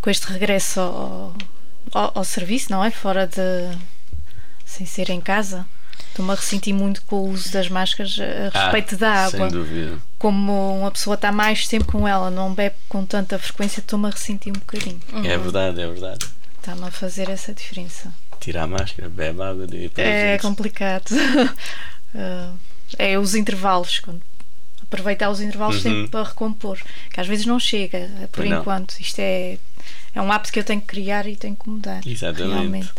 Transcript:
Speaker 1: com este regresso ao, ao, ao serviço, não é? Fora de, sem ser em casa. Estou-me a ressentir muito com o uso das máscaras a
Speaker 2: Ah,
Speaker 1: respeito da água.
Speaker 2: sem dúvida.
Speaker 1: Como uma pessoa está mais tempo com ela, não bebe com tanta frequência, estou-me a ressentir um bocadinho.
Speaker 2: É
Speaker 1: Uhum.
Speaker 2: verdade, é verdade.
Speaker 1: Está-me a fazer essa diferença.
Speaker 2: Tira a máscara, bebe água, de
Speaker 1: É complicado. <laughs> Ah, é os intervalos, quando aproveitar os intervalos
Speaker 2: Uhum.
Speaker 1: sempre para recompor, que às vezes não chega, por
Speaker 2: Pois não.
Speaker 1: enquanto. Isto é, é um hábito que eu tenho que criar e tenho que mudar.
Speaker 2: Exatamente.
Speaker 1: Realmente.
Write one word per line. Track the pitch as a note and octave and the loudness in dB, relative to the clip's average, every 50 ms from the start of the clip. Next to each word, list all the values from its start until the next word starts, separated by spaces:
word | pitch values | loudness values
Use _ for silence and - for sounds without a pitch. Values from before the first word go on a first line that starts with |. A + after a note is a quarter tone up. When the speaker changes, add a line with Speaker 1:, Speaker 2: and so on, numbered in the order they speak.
Speaker 1:
com | - G#3+ | 0 2
este | G3 - - | 0 2 0
regresso | - G3 F#3 G#3 G3+ G3+ F#3+ F#3+ - - F#3+ | 0 0 0 0 2 2 2 0 0 0 0
ao, | F#3 F3+ F#3+ G3 G3 G3 F#3+ F#3+ G3 F#3 E3+ G3+ G3+ - - - - - - - - A#3 - | 0 0 0 0 0 0 0 0 0 0 0 0 0 0 0 0 0 0 0 0 0 0 0
ao, | G#3 G#3 - - | 0 0 0 0
ao | G#3 F#3+ | 0 0
serviço, | - - G#3 F3+ F3 A3 C4 - - | 0 0 0 0 0 0 0 0 0
não | G3+ F#3+ G3 | 0 2 2
é? | A3+ | 2
Fora | A3 - - G3 F#3+ F#3+ F#3+ | 0 0 0 0 2 2 0
de, | F#3 - F#3+ F#3 F#3 F#3 F3+ F3+ F3+ F3 F3 F3+ - - - - - - - - - - - - - - - - | 0 0 0 0 0 0 0 0 0 0 0 0 0 0 0 0 0 0 0 0 0 0 0 0 0 0 0 0
sem | - - - F#3+ | 0 -2 -2 -2
ser | - - - F#3 - | 0 0 0 0 0
em | F#3 F3+ | 0 0
casa. | - - F#3+ G#3+ G#3+ G3 F#3+ F3+ F#3 - - - - - - - - - | 0 0 0 0 0 0 0 0 0 0 0 0 0 0 0 0 0 0
Estou-me | - - F#3 F#3 | 0 0 0 0
a | G3 | 0
ressentir | F#3+ - - - G3 - G#3 G3 | 0 0 0 0 0 0 2 2
muito | G3 G3 G3 G3 G3 - | 2 2 2 2 0 0
com | - G#3 | 0 0
o | G3 F#3+ G3 | 0 0 0
uso | F#3+ F#3+ F#3 F#3 F#3+ | 0 0 0 0 0
das | G3 F3+ F3+ | 0 0 0
máscaras | F#3 F#3 F#3 F#3+ - - G#3 G3 F#3+ G3+ | 0 0 0 0 0 0 0 0 0 -2
a | G3 - - - G3 G3 G3 | -2 -2 -2 -2 -2 0 0
Speaker 2:
Ah, | G3 - | 0 2
Speaker 1:
respeito | F#2+ - G#3+ - - G#3 | 2 2 0 0 0 0
da | F3+ A3 A3 G#3 G3 F#3+ | 0 2 2 2 2 2
água. | F#3+ - G2 | 2 2 0
Speaker 2:
sem | F#2+ F#2 E2+ | 0 0 0
dúvida. | F2 E2 D#2 D#2+ E2 D#2+ D#2 E2 D2 - - - - | 0 0 0 0 0 0 0 0 0 0 0 0 0
Speaker 1:
Como | - G#3+ G3 G3 G3+ G3 G3+ G3 G3 G3 F#3+ F#3+ | 2 2 2 2 2 2 2 0 0 0 0 0
uma | G3 G3 | 0 0
pessoa | - - - G3+ G#3 | 0 0 0 0 0
está | G3+ - G#3 | 0 2 0
mais | G#3 G#3 G#3+ A3 A3 G#3 - | 2 2 2 2 0 0 0
tempo | - - A3 G#3 - | 0 2 2 2 2
com | - G#3 G#3 | 2 2 2
ela, | G3+ G3 F#3+ F#3 F#3 | 2 2 2 0 0
não | F#3 F#3 F#3+ F#3+ F#3+ | 0 0 0 0 0
bebe | G#3 G3+ G3+ - - - - | 0 0 0 0 0 0 0
com | - G3 G3 | 0 0 0
tanta | F#3+ - G#3 F#3+ - G3 F#3 | 0 0 0 0 0 0 0
frequência, | - - - - G3+ G3+ G3+ A3 | 0 -2 0 0 0 0 0 0
estou-me | G#3+ - A3 G#3 G#3 | 0 0 0 0 0
a | G#3 | 0
ressentir | G3+ - - - G#3 G3 - G#3 | 0 0 0 0 0 0 0 0
um | G3 G3+ | 0 0
bocadinho. | - - - G#3+ G#3 G3 F3 E3+ - - - A3 G#3 | 0 0 0 0 0 0 0 0 0 0 0 -2 0
Speaker 2:
É | B2 F2 | 0 0
Speaker 1:
Uhum. | F2 F2 | 0 0
Speaker 2:
verdade, | F2+ F2 G2 F#2+ F#2 F2+ E2+ | 0 0 0 0 0 0 0
é | F2 | 0
verdade. | E2+ F2 F2+ F#2 F#2 - - - - - - - - - - | 0 0 -2 -2 -2 -2 -2 -2 -2 -2 -2 0 0 -2 -2
Speaker 1:
Está-me | - F#3 F3+ F3+ F3+ | -2 -2 -2 -2 -2
a | F3+ | -2
fazer | - - G3 F#3 F3+ G3 F#3+ F#3 | -2 -2 -2 -2 0 -2 0 0
essa | G3 F#3+ - - G#3 | -2 -2 0 0 0
diferença. | - - - - F#3 F3 F3 - - - F#3 F3 - - - - - | 0 0 0 0 0 0 0 0 0 0 0 0 0 0 0 0 -2
Speaker 2:
Tira | - - - E2+ D#2+ | -2 -2 0 0 0
a | |
máscara, | E2 F#2 F#2+ G2 G2+ - - F#2+ | 0 0 0 0 0 0 -2 0
bebe | E2+ - F#2 D#2+ D#2+ E2 F2+ | 0 0 0 0 0 0 -2
água, | F#2+ F#2+ F#2+ F#2+ F#2 | -2 -2 -2 -2 -2
de | E2+ F2 F2 F2 E2+ - | -2 -2 -2 -2 -2 -2
Speaker 1:
É | - - A3 G#3 G#3 G#3 G3+ G3+ G3 | 0 0 0 0 0 0 0 0 0
complicado. | G#3+ G3+ G3+ G3+ G3+ G#3 - - G3+ G3 F#3+ F#3+ - - | 0 0 0 0 0 0 0 0 0 0 0 -2 0 0
<laughs> | G#3+ C#4+ E4 C#4 B3+ D4 B3 C4 - - - - - - - - - - - - - | 0 0 2 2 2 2 2 2 0 0 -2 -2 -2 0 0 0 0 0 0 0 -2
Ah, | G#3+ F#3+ F#3 F3+ F3+ F3+ F3+ F3+ F3+ - - - - - - - - | -2 0 0 0 -2 0 0 0 0 0 0 0 0 0 0 0 0
é | G3+ G3 F#3+ | 0 0 2
os | G3 G3+ F#3+ G3+ | 2 2 2 2
intervalos, | A3 G#3 G#3+ G#3+ F#3+ F#3 G3 F#3 F3+ F3 - - - | 2 2 0 0 0 0 2 2 2 2 2 0 0
quando | - - E3+ E3+ - - - - - - - - - - - - - | 0 0 0 0 0 0 0 0 0 0 0 0 0 0 0 0 0
aproveitar | - G#3+ G#3 F#3 G#3 G3+ - G#3 G3+ | 0 0 0 0 0 0 0 0 0
os | G#3 G3 | 0 0
intervalos | G#3 G#3 G3+ G3+ G#3+ G#3+ G#3+ | 0 0 0 0 0 0 0
Speaker 2:
Uhum. | G2+ | 0
Speaker 1:
sempre | G2 A2+ G#2+ G#2 G#2 G#2+ | 2 2 2 0 0 0
para | - A3 G#3+ | 0 0 0
recompor, | - - - A3 A3 G#3+ - - G3+ F#3+ - - - - - - - | 0 0 0 0 0 0 0 0 0 0 0 0 0 0 0 0 0
que | - - | 0 -2
às | F#3 | 0
vezes | F#3 G#3 G#3 G#3 | 0 0 0 2
não | A#3 A#3+ | 2 2
chega, | B3 - - - G#3 G3 F#3 - F3+ F3 F#3 G3+ F#3+ G3 F#3+ - | 2 2 2 0 0 0 0 0 0 0 0 0 0 0 0 0
por | - | 0
Speaker 2:
Pois | - - | 0 0
não. | E3+ - | 0 0
Speaker 1:
enquanto. | - G3+ G3 F#3+ F#3+ F#3 - - | 0 0 0 0 0 0 0 0
Isto | F#3 - - - | 0 0 0 0
é, | G3 F#3+ F#3 F#3 F3+ F3+ F#3+ F#3+ - - - - - - - - - - - | 0 0 0 0 0 0 0 0 0 0 0 0 0 0 0 0 0 0 0
é | - | 0
um | F#3+ G3 | 0 0
hábito | G#3 G#3+ G#3+ - | 0 0 0 0
que | - A3+ | 0 0
eu | G3+ | 0
tenho | - G#3+ G#3 | 0 0 0
que | G#3 | 0
criar | - - G3+ G3 G3 G3+ G#3 G3 | 0 0 0 0 0 0 0 0
e | G#3 G#3 | 0 -2
tenho | G#3 - G#3 G3+ | -2 0 0 0
que | - - G#3+ | 0 0 0
mudar. | G#3+ G#3+ G3+ G3+ F#3+ F#3 F#3 | 0 0 -2 -2 -2 -2 -2
Speaker 2:
Exatamente. | B2+ A#2 G2+ F#2+ E2+ E2 - F2 G2 F#2+ | -2 -2 -2 -2 -2 -2 0 0 0 0
Speaker 1:
Realmente. | G3 - F#3+ F#3+ F#3+ F#3+ F#3+ - | 0 0 0 0 0 0 0 0